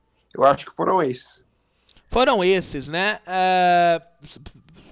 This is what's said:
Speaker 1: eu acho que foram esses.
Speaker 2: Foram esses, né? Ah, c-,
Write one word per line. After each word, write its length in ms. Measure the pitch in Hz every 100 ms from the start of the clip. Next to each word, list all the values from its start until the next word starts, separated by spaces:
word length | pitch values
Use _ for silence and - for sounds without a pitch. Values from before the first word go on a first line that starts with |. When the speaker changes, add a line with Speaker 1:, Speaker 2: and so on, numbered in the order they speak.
| _ _ _
Speaker 1:
eu 100 | -
acho 240 | 135 139 -
que 80 | -
foram 260 | 165 190
esses. 420 | 143 127 - - _ _ _ _ _ - -
Speaker 2:
Foram 360 | 226 262 226
esses, 460 | 180 190 170 147 131
né? 300 | 165 196 208 -
Ah, 760 | 185 185 185 180 175 175 165 - _
c-, 200 | - - - - _ - -